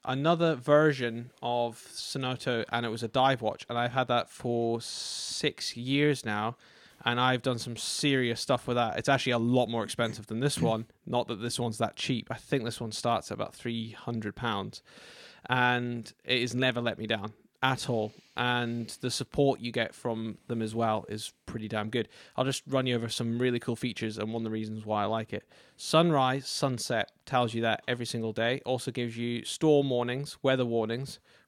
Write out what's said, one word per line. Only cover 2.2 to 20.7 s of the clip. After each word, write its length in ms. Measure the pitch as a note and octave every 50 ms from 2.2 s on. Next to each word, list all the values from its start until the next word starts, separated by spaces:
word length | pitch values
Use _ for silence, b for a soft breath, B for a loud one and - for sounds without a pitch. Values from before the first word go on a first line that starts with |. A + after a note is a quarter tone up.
| C3 B2+ B2+ - - C3+ A#2+ A2+ - -
and 140 | - A#2 A#2
it 40 | A#2
was 140 | G#2+ A2+ A#2
a 40 | G#2+
dive 340 | - C3 C3+ C3+ C3+ B2
watch, 240 | A2+ G#2+ - - - -
and 80 | A#2+ A#2+
I've 140 | A#2+ A#2+ A#2+
had 140 | C3 B2+ B2
that 220 | B2 A#2+ - -
for 520 | - - - B2 A#2+ A#2 A#2 A#2 A#2 A#2
six 960 | - - - - - - - - - - - - - D3 - - - - - A#2+
years 480 | B2 B2+ C#3 C#3+ D3 D3+ C#3 C3 -
now, 320 | A2+ G#2 G#2 G#2+ A2+ A#2 b b b b b b b b b b
and 140 | A#2+ A#2+ B2
I've 220 | B2+ B2+ B2+ B2
done 160 | - C3+ B2 A#2
some 180 | - A#2+ A#2 -
serious 640 | - - - - - D3 C3+ C3 B2+ A#2 A2+ -
stuff 260 | - - C3 A#2+ - -
with 80 | B2
that. 220 | B2 A#2+ A2 - -
It's 100 | - -
actually 240 | C3+ B2+ - C3 B2
a 40 | A#2
lot 280 | A2+ A#2+ B2 B2 B2 G#2+
more 160 | A#2 A#2 G#2
expensive 440 | - - - A#2 A2+ G#2 - G#2 -
than 120 | A2 A#2
this 180 | C3 C#3+ - -
one. 260 | A#2+ A2+ A2 A2 A2+ - _ _ -
Not 220 | - A#2 A#2+ - -
that 80 | A#2+ F#2+
this 180 | A2+ A#2 - -
one's 180 | A#2+ A#2 G#2 -
that 180 | A#2 - -
cheap. 320 | - - - C3 A#2 - -
I 60 | A2
think 300 | - - - C#3+ C#3 A2
this 160 | A#2 A2+ -
one 100 | A#2+ A2
starts 400 | G2+ - - A#2+ A#2 G#2 - -
at 40 | G#2
about 180 | G#2 G#2+ - -
three 380 | - - A#2+ A#2 A2+ A2+ A2
hundred 440 | A2 - - B2+ B2 A2+ G#2+ G#2+ -
pounds, 480 | - B2 A#2 G#2 G2+ G2 G#2+ - - B B B B B B B B B B B B B -
and 600 | B2+ B2+ B2 B2 B2 A#2+ B2 A#2+ A#2+ A#2 A2 - - _ -
it 160 | - B2+ B2
has 120 | A#2+ A#2+ A#2
never 260 | B2 C3 C3 A#2 A#2+
let 160 | A#2+ A#2 - -
me 100 | A2 G#2+
down 260 | A2+ G#2 G2 A2 - _ _ _ _ -
at 280 | C3 C3 C3 B2+ - -
all. 220 | A#2+ A2+ G#2+ A2 - - _ _ - -
And 500 | A#2+ B2 B2 A#2+ A#2+ A#2 A#2 A#2 A2+ - - -
the 100 | - B2
support 480 | - - A#2+ - - - C#3+ C#3 - -
you 100 | A#2 A#2+ A2
get 200 | B2 A2+ - -
from 440 | - - B2 A2+ A2+ A2 A2+ G#2 - _ -
them 140 | A#2+ A2+
as 120 | A2+ G#2+